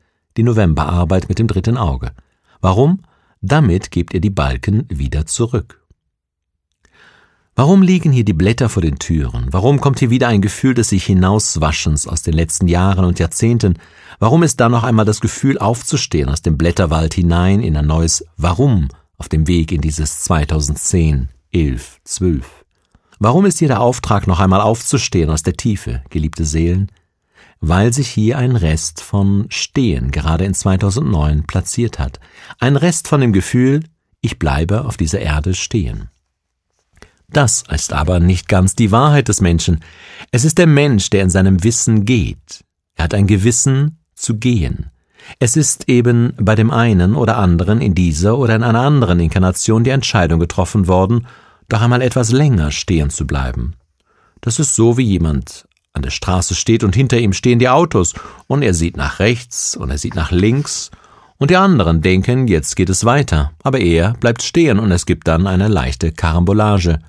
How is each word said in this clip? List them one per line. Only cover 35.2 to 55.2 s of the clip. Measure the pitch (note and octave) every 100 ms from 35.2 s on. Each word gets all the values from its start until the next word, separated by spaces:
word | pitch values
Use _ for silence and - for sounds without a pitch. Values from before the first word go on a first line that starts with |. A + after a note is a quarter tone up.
Erde | - D2+ D2+
stehen. | F#2 - A2+ C#2+ G#1 G1+ _ _ _ _ _ _ _ _ _ - _ _
Das | D3+ C3 - -
ist | D#2 -
aber | - - F2+
nicht | E2+ F#2 -
ganz | G2 F#2 -
die | A2
Wahrheit | A2 D3 D3 B2+
des | G2
Menschen. | F2+ E2+ - D#2+ - - - - -
Es | B2
ist | D3 D#3
der | E3+
Mensch, | C#3+ D3 A2+ -
der | G2+
in | F#2+
seinem | F2+ F#2+ F#2+
Wissen | G#2 A#2 - A2
geht. | G2+ B2 F#2+ - _ - _ _ _
Er | _
hat | E2+
ein | G2+ G2+
Gewissen | G#2 G#2 A#2+ - C3+ D3 - _
zu | _ - A2
gehen. | A#2+ A#2+ C#2+ - - _ _ _ - -
Es | A#2 D#3+
ist | D3 - -
eben | B2 A#2+ A#2+ A#2+ -
bei | G2+
dem | G#2+ A2
einen | A#2 A#2 G2 F2+ C3
oder | A2 A2
anderen | F#2+ E2+ F2 A2
in | A2 F2
dieser | F2 D2+ F#2+ A#2+
oder | B2
in | A2+
einer | A#2+ A2+
anderen | C3+ D3 A2 F2
Inkarnation | E2+ G2 F#2 F#2 - A2
die | A#2
Entscheidung | C3+ A#2+ G#2+ E2+ E2
getroffen | E2 - F2+ G#2+ F#2
worden, | F#2 F#2+ A#2 A#2+ - _ _ _
doch | A2+
einmal | A#2+ B2
etwas | B2+ C3 A2+
länger | B2+ D3+ A2 D2+
stehen | C#2+ - E2+ D2
zu | - C#2+
bleiben. | C2+ B1+ A#1+ B1 - _ _ _ _ _ _
Das | - A#2
ist | D3 -
so, | A2+ A#2+
wie |
jemand | A#2+ F#2